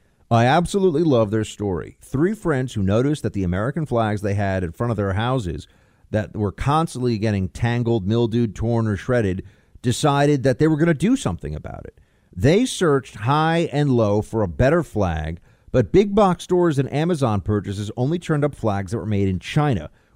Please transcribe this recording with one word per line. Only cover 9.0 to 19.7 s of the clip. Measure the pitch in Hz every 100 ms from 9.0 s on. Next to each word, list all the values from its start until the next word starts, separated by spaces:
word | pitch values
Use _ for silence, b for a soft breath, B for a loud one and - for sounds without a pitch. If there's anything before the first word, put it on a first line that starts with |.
| - 123 101 92 - b b b
decided | 123 113 151 143 143 147
that | 135 127
they | 156
were | 156
gonna | 170
do | 143 185
something | 262 - 82 71
about | 76 - -
it. | - - b b b
They | 90 127 190
searched | 254 - 175 139 - -
high | 113 147 160 165 170
and | 143 147
low | 123 104 104
for | 101 113
a | 98
better | 76 131 170
flag, | - 107 92 80 78 85 b b b
but | 131 113
big | 185 208
box | 202 196 175
stores | - 180 175 139
and | 131
Amazon | 139 165 170 127 104
purchases | 98 104 101 98 104 113
only | 131 175
turned | - 151 147
up |
flags | - 110 98 95
that | 110
were |
made | 92 101 98
in | 92
China. | - 156 147